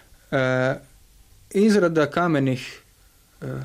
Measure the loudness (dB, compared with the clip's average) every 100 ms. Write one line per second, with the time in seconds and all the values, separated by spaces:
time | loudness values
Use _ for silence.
0 | _ -20 _ -2 0 0 -2 -4 -10 -20
1 | _ _ _ -20 _ 2 4 4 2 2
2 | 0 0 0 0 0 -2 -8 -18 -20 _
3 | _ _ _ _ -12 -12